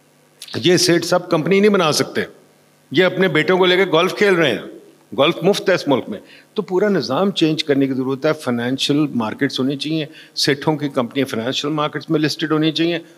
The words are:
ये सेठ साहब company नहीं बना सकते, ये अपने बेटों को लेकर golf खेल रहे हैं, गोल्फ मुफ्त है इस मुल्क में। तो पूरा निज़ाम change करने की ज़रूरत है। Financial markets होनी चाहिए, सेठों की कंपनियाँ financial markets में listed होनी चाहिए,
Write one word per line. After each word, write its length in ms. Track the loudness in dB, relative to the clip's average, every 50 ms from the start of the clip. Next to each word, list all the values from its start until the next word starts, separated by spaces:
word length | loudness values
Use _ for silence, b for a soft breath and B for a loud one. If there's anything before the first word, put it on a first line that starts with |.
| _ _ _ _ _ _ _ _ -18 -10 -8 0
ये 200 | 2 4 4 4
सेठ 260 | 4 2 2 0 2
साहब 240 | 0 -2 -2 0 0
company 280 | -2 0 2 2 2 4
नहीं 100 | 4 4
बना 220 | 4 4 2 2
सकते, 340 | 0 0 -2 -2 -4 -6 -8 -8 -12 -20 _ _ _ _ _ _ _ _ _ _
ये 100 | 0 2
अपने 260 | 2 2 2 2 0 2
बेटों 300 | 2 2 2 2 2 4
को 60 | 4
लेकर 240 | 4 4 2 2 2
golf 260 | 2 2 2 0 0
खेल 200 | 2 2 2 4
रहे 160 | 4 2 2
हैं, 220 | 0 -2 -6 -12 -16 -20 -20 -20 _ _ _ _ 0
गोल्फ 260 | 2 2 2 2 2 0
मुफ्त 240 | 0 0 2 2 0
है 60 | 0
इस 140 | 0 2 0
मुल्क 180 | 0 0 0 -6
में। 120 | -12 -12 B B B B B B _
तो 60 | -8
पूरा 260 | -6 -2 -2 0 2 2
निज़ाम 420 | 2 0 0 -2 -2 0 0 0
change 320 | 0 0 0 0 0 -2
करने 240 | 0 0 2 2 2
की 80 | 0 0
ज़रूरत 320 | -2 -2 -4 -4 -2 -2
है। 60 | -2
Financial 760 | -2 -2 -2 -4 -2 -2 -2 -4 -2 -2 -2 0 2 0 0 0
markets 480 | 0 -2 -2 -4 -2 -4 -4 -2 -2 -2
होनी 160 | -4 -4 -4
चाहिए, 320 | -4 -4 -4 -4 -4 -4 -6 B B B B B
सेठों 400 | -2 0 0 0 0 0 -2 -2
की 120 | -2 -4 -4
कंपनियाँ 380 | -2 -2 -4 -2 -2 -2 -2
financial 480 | -2 -2 -4 -4 -4 -4 -4 -4 -4 -2
markets 360 | -2 -4 -4 -6 -8 -4 -2
में 100 | 0 0
listed 320 | 0 0 -2 -4 -2 -2
होनी 200 | 0 0 0 0
चाहिए, 260 | 0 0 -2 -2 -2 -4 B B B